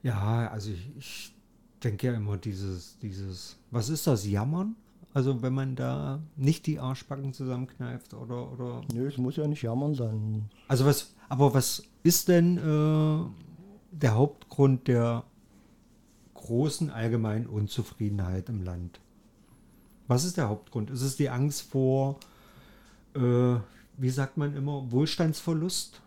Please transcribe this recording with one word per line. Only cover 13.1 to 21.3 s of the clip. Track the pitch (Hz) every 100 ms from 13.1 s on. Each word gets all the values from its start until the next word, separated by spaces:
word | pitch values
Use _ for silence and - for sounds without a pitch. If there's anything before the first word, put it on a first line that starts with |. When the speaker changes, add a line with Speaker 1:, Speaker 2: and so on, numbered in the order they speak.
| 156 170 - - - 196 - _
Speaker 1:
der | 165 139
Hauptgrund | 110 143 - - - 139 127 -
der | 120 117 117 - _ _ - - _ _ _ _ _ _
großen | - - 117 147 - 156
allgemeinen | 117 117 117 110 107 113
Unzufriedenheit | 107 104 - 107 - 104 101 90 92 92
im | 110
Land? | 90 87 87 - _ _ _ _ _ - - - - - -
Was | 123
ist | 180 175
der | 117
Hauptgrund? | 104 - 123 107
Ist | 131
es | 135 131
die | 139